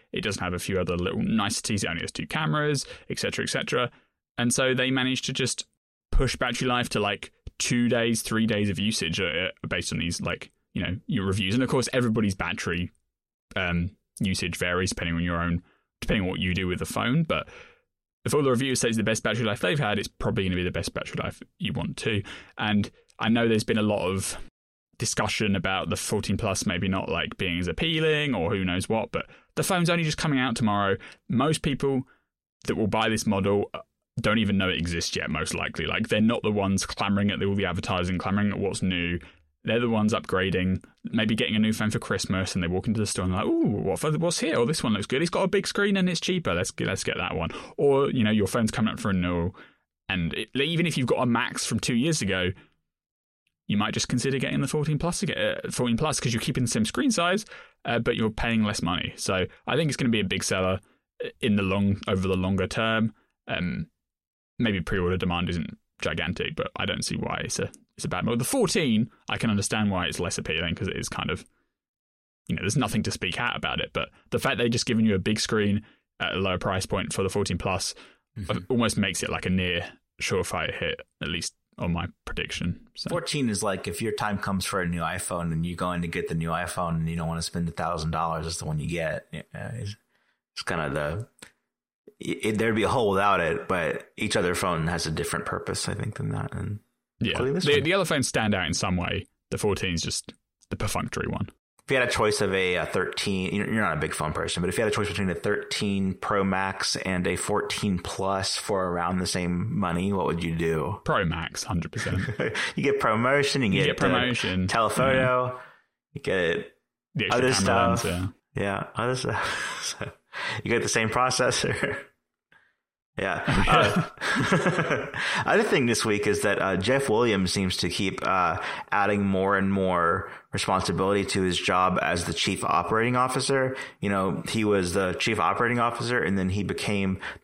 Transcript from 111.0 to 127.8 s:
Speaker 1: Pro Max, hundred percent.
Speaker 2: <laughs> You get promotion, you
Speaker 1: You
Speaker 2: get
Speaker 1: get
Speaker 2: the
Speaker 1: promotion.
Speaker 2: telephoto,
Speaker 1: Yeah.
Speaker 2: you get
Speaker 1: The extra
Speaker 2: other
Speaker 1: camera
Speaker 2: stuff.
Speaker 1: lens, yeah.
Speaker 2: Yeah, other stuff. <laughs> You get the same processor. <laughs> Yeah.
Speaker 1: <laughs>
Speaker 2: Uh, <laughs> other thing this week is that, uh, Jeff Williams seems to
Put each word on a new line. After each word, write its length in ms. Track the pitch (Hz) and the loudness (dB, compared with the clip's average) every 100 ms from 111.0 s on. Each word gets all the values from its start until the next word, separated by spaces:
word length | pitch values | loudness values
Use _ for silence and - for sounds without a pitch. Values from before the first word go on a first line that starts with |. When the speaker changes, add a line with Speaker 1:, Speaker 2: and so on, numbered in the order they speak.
Speaker 1:
Pro 220 | - 135 87 | -2 0 0
Max, 380 | 82 82 - | -2 -6 -8
hundred 280 | - 87 80 | -4 -4 -4
percent. 300 | - - 92 98 - | -4 -2 -2 -2 -2
Speaker 2:
<laughs> 380 | 113 - - - | -4 -2 -4 0
You 80 | |
get 160 | 143 139 | 2 4
promotion, 640 | 123 110 123 143 139 143 | 4 4 4 4 4 2
you 60 | 117 | 2
Speaker 1:
You 100 | 95 | 4
Speaker 2:
get 60 | 92 | 4
Speaker 1:
get 100 | - | 4
Speaker 2:
the 40 | - | 4
Speaker 1:
promotion. 600 | - 123 117 95 92 92 | 4 2 0 0 2 2
Speaker 2:
telephoto, 800 | 117 107 - 131 131 127 127 127 127 | 4 4 4 4 4 4 4 2 -4
Speaker 1:
Yeah. 40 | - - _ _ _ | -12 -20 _ _ _
Speaker 2:
you 80 | - | -8
get 560 | - 92 85 87 - - _ _ _ - | -2 2 2 2 -2 -12 _ _ _ -4
Speaker 1:
The 100 | 98 | 0
extra 120 | 123 | 4
Speaker 2:
other 140 | 127 | 4
Speaker 1:
camera 440 | 113 98 117 117 117 | 4 4 4 4 2
Speaker 2:
stuff. 60 | |
Speaker 1:
lens, 300 | 98 87 95 - _ - | 0 0 -2 -6 _ -4
yeah. 80 | |
Speaker 2:
Yeah, 200 | 98 98 - - | -2 -2 -4 -4
other 200 | 117 127 | -2 -2
stuff. 800 | 123 117 - - - - - - | -2 -2 -2 -4 -6 -6 -8 -6
<laughs> 600 | - - _ - - 110 | -10 -12 _ -10 -6 -4
You 60 | 101 | 0
get 140 | 113 | 0
the 60 | - | 2
same 200 | 117 110 | 2 2
processor. 880 | 127 127 123 123 - - - 139 - | 2 2 2 2 2 0 -2 -2 -4
<laughs> 60 | - _ _ _ _ _ _ _ _ _ _ - | -10 _ _ _ _ _ _ _ _ _ _ -6
Yeah. 260 | 95 80 - | -4 -2 0
Speaker 1:
<laughs> 720 | - 98 127 101 - - - - - | 2 4 4 4 2 -2 -4 -2 0
Speaker 2:
Uh, 640 | 135 175 185 170 160 127 - - | 2 2 2 0 0 -2 -4 -4
<laughs> 240 | - - - | -2 -2 2
other 180 | 180 | 2
thing 220 | 226 180 120 | 4 4 4
this 180 | 110 113 | 2 2
week 200 | 104 104 | 2 2
is 180 | 98 | 2
that, 180 | 104 98 | 2 2
uh, 160 | 95 95 | 2 2
Jeff 320 | 98 135 135 | 2 2 4
Williams 420 | 107 120 98 90 | 4 4 4 2
seems 240 | 104 92 | 2 0
to 120 | - | 0